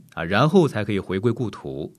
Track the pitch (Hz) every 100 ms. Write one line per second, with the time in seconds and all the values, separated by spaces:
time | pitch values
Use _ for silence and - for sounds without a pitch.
0 | - - 82 101 151 190 147 110 104 98
1 | - 95 117 113 113 - 73 67 80